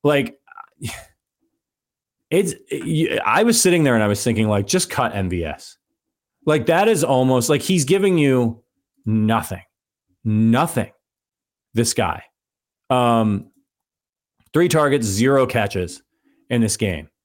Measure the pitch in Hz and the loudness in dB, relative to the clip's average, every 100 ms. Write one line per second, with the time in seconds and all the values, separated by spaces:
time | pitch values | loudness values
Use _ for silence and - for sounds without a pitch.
0 | 147 147 135 - _ - - _ - - | 2 0 -2 -10 _ -20 -20 _ -14 -14
1 | - _ _ _ _ _ _ _ _ _ | -20 _ _ _ _ _ _ _ _ _
2 | _ _ _ 175 180 - _ - - 156 | _ _ _ -2 -2 -6 _ -10 -4 -2
3 | 131 - - 131 226 233 185 175 147 117 | 0 -2 0 2 2 2 2 2 2 2
4 | 107 101 - 104 110 104 101 - - - | 2 0 -2 0 0 0 0 -2 -2 -4
5 | 120 101 95 87 80 - - - _ _ | -4 -2 -4 -4 -8 -10 -18 -20 _ _
6 | _ _ _ _ - 151 113 170 208 202 | _ _ _ _ -2 0 2 2 2 2
7 | 165 131 127 127 120 147 - 185 135 190 | 2 2 2 0 2 -2 0 -2 2 2
8 | 196 175 143 127 120 113 _ _ _ _ | 2 2 2 2 0 -4 _ _ _ _
9 | - 110 107 113 - 92 - _ _ _ | -4 0 2 0 -4 -12 -14 _ _ _
10 | _ _ 110 107 110 120 160 - - _ | _ _ -4 0 2 2 0 -2 -6 _
11 | _ _ _ _ _ _ _ 110 117 - | _ _ _ _ _ _ _ -4 -2 -2
12 | 92 80 - _ _ _ _ _ _ 127 | -4 -4 -12 _ _ _ _ _ _ 0
13 | 123 117 107 101 - _ _ _ _ _ | 2 2 2 -2 -6 _ _ _ _ _
14 | _ _ _ _ _ 156 175 160 147 143 | _ _ _ _ _ 0 2 2 2 0
15 | 113 98 127 139 127 117 104 98 90 - | -2 0 2 2 2 0 -2 -4 -6 -10
16 | _ _ _ _ _ 120 110 - 107 82 | _ _ _ _ _ 0 0 0 -4 -4
17 | - _ | -10 _